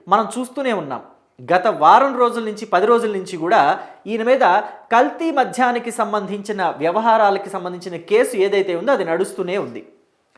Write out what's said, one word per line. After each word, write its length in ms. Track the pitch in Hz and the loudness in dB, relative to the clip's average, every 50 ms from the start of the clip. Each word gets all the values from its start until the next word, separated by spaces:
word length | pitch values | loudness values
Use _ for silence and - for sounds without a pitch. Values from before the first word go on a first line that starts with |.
| _ 175 | _ 0
మనం 200 | 190 220 220 196 - 240 | 2 2 2 0 -6 -8
చూస్తూనే 340 | 254 240 - 294 269 254 226 | -10 -8 -8 -6 -4 -4 -4
ఉన్నాం. 300 | 185 156 139 131 113 - - _ _ _ _ _ - 127 123 170 | -4 -4 -8 -10 -12 -12 -16 _ _ _ _ _ -12 -2 0 2
గత 120 | 185 180 | 2 2
వారం 520 | 220 185 143 151 160 196 233 262 277 262 247 | 2 0 4 6 8 8 8 6 4 2 0
రోజుల 260 | 247 233 214 233 220 | 0 0 0 -2 -6
నుంచి, 220 | 214 208 202 226 | -8 -8 -10 -4
పది 200 | 208 190 175 196 | -2 0 2 4
రోజుల 260 | 233 240 226 220 220 202 | 4 2 2 2 -2 -4
నుంచి 240 | 190 185 175 180 | -6 -6 -8 -8
కూడా 420 | 165 160 175 226 196 139 143 160 - - - - - - | -6 -2 2 4 4 4 4 2 0 -4 -12 -20 -16 -10
ఈయన 160 | 196 220 220 220 | -8 -6 -2 0
మీద 180 | 240 262 254 247 180 180 208 208 - - - - - 233 | 2 2 4 4 4 4 2 0 -4 -10 -18 -6 0 2
కల్తీ 380 | 240 269 294 - - 330 330 | 2 2 2 0 -4 -6 -2
మద్యానికి 600 | 277 277 247 196 165 240 254 247 240 240 233 233 | 0 0 -2 -2 0 0 0 0 0 -2 -6 -6
సంబంధించిన 840 | 220 - 220 202 202 208 196 170 202 202 190 208 208 196 180 160 - 135 | -6 -4 -4 -2 -2 -4 -4 -6 -8 -10 -8 -8 -6 -4 -2 -4 -2 -2
వ్యవహారాలకి 720 | 147 165 175 214 220 233 220 220 214 202 196 196 196 - | -2 -2 0 0 2 2 4 4 4 2 2 0 -4 -8
సంబంధించిన 460 | - 190 175 180 180 175 - 185 175 | -10 -10 -8 -10 -10 -10 -12 -12 -12
కేసు 400 | 165 170 - 202 226 269 262 247 | -12 -4 0 2 2 2 2 0
ఏదైతే 380 | 196 190 202 202 196 180 - 175 | 0 0 0 2 0 0 0 -2
ఉందో 180 | 170 185 262 277 | -4 -2 0 0
అది 120 | 214 185 | 0 0
నడుస్తూనే 540 | 165 165 165 190 - - - 185 175 185 202 | -2 -2 -2 -2 -4 -6 -8 -6 -6 -6 -6
ఉంది. 300 | 156 120 117 107 - - _ _ _ _ _ _ _ _ _ | -6 -8 -10 -16 -18 -20 _ _ _ _ _ _ _ _ _